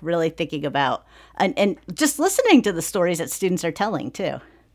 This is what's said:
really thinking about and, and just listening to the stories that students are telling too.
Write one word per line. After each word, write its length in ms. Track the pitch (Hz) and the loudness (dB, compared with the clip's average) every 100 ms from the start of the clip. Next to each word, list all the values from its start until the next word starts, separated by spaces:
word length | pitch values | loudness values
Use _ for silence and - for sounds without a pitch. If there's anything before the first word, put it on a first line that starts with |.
really 260 | 156 170 165 | -2 0 0
thinking 380 | 160 160 151 143 | -2 -6 -4 -2
about 400 | 131 135 120 - - - - | 0 0 -2 -8 -20 -10 -2
and, 220 | 196 - | 0 2
and 180 | 202 - - | 0 0 -8
just 240 | - 302 - | -2 0 2
listening 440 | 359 - 494 294 | 0 2 6 6
to 100 | 208 | 4
the 100 | 170 | -2
stories 360 | - 196 175 165 | -2 0 2 0
that 120 | 131 | -4
students 340 | - 185 175 | -2 -2 0
are 80 | 170 | -2
telling 380 | 160 208 175 170 | -2 -2 -2 -6
too. 300 | - 175 135 - _ _ | -6 -6 -6 -12 _ _